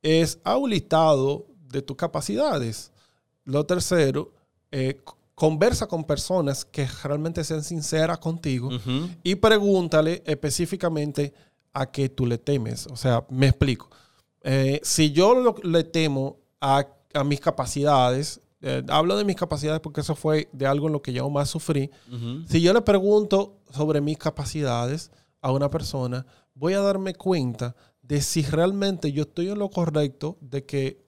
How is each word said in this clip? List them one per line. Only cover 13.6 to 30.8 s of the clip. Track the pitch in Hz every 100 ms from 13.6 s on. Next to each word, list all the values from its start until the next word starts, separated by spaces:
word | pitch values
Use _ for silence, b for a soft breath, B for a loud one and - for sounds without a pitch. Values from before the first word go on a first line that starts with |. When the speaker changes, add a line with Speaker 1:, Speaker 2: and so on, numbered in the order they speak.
| 139 117 - b b b _ _
Speaker 1:
Eh, | - 135 135 143
si | - - 156
yo | 147 196 254
lo-, | 247 220
le | 180 165 160
temo | 165 156 139 135 - _ _
a, | 139 135 147 _ _
a | 147
mis | 139 143
capacidades, | 165 - 127 143 147 139 123 127 147 - _ _
eh, | 139 131 131
hablo | 147 170 202
de |
mis | 202 190
capacidades | 160 151 151 156
porque | 156 147
eso | 147 151
fue | 156 156 -
de | 131 135
algo | 143 156
en |
lo | 151
que | 139
yo | 123 135
más | 143 143
sufrí. | 165 - 147 139 b b
Speaker 2:
Ujú. | 120 117 135 165
Speaker 1:
Si | 165
yo | 170
le | 226
pregunto | 233 196 196 208 208 196 202 _ _
sobre | 135 151 147
mis | 143 151
capacidades | 156 - 143 156 143 120 120 156 - b b _
a | 131
una | 135 143
persona, | 160 - 143 127 123 131 b b 127
voy | 156
a | 196
darme | 202 190 190 -
cuenta | 190 180 127 117 120 - b _
de | 123 147
si | 139 170
realmente | 143 151 175 196 196 185 151
yo | 139
estoy | 151 - 180
en | 208
lo | 196
correcto, | 190 165 156 147 - 147 -
de | 135 139 135
que | 139